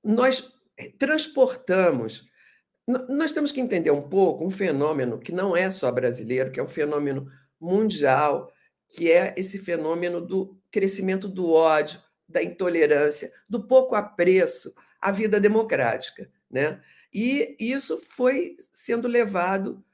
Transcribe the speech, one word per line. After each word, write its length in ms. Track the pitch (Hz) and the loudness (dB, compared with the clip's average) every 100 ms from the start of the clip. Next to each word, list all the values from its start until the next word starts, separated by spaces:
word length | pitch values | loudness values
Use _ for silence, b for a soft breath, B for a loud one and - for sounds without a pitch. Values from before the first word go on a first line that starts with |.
nós 480 | 208 226 254 254 - _ _ - - _ | 2 4 4 2 -6 _ _ -20 -20 _
transportamos. 1300 | 269 311 - - 254 254 - 185 180 135 110 - _ b b b _ _ - | 0 0 -2 2 2 2 -2 2 4 2 -4 -10 _ b b b _ _ -4
N-, 200 | 254 254 | -4 -2
nós 220 | 285 311 | -2 -2
temos 220 | 302 285 | -2 -2
que 80 | 262 | -2
entender 300 | 247 185 160 | -2 0 2
um 100 | 143 | 0
pouco 440 | 143 190 185 139 170 | 0 2 2 2 -6
um 40 | |
fenômeno 680 | 190 190 139 151 151 123 113 | -2 -2 0 0 -2 -4 -6
que 140 | - | -6
não 240 | 175 196 175 | -4 0 0
é 160 | 185 | 0
só 180 | 185 127 | -2 -2
brasileiro, 600 | 117 127 123 110 127 131 | 0 -2 -4 -4 -2 -2
que 80 | 131 | -4
é 40 | |
um 40 | 139 | -8
fenômeno 640 | - 147 147 143 135 135 B B _ | -4 -2 -2 -2 -4 -8 B B _
mundial, 920 | 165 196 220 160 143 135 151 143 - b b _ _ | -2 0 0 2 2 4 2 0 -6 b b _ _
que 220 | - 165 | -2 4
é 240 | 170 185 - | 4 4 -4
esse 200 | 190 196 | -8 -8
fenômeno 640 | - 165 156 170 175 175 | -6 -4 -2 -4 -4 -6
do 340 | 175 190 190 - _ | -4 -4 -4 -14 _
crescimento 580 | 208 196 196 190 190 196 | -2 -2 -2 -4 -4 -6
do 220 | 185 175 | -4 4
ódio, 500 | 160 160 151 151 - _ _ _ | 4 6 2 0 -10 _ _ _
da 160 | 165 | -4
intolerância, 880 | 170 - 180 165 147 147 147 147 - b _ | -4 -4 -2 2 4 4 2 -2 -14 b _
do 160 | 202 | -8
pouco 320 | - 262 254 214 | 4 4 4 -2
apreço 760 | 202 - 175 185 170 - - _ b b | -4 0 4 4 2 -2 -14 _ b b
à 120 | 196 | -4
vida 280 | 196 220 208 | 0 0 4
democrática, 920 | 202 220 220 143 120 110 - - 98 _ _ | 4 2 0 0 0 -2 -8 -16 -20 _ _
né? 320 | 135 147 190 b b b | -2 -2 -4 b b b
E 420 | 196 240 285 - 285 | -4 -2 0 -2 -4
isso 400 | 226 269 - - - | -4 -4 -4 -8 -10
foi 480 | - 254 277 - - - | 0 0 0 -4 -10 -20
sendo 340 | - - 233 240 | -20 -6 -4 0
levado 760 | 240 226 185 180 196 196 - _ | 0 0 0 -2 -2 -4 -10 _